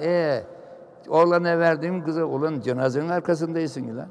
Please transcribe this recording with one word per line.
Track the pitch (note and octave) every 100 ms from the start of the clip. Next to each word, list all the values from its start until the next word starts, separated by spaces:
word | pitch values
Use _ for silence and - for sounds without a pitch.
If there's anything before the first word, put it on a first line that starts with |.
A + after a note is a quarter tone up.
"E, | D#3 F3 D#3 A#2+ - - - - - - -
oğlana | D#3 F3 F3 E3+ E3+
verdiğim | E3+ D#3 E3+ F#3
kıza," | D#3+ D#3+
ulan | D#3 C3+ D#3 D3
cenazenin | A2+ B2+ C3 C3 E3
arkasındaysın | F3 E3+ E3 E3 E3 D#3 C#3 A#2+ A#2
lan. | C#3+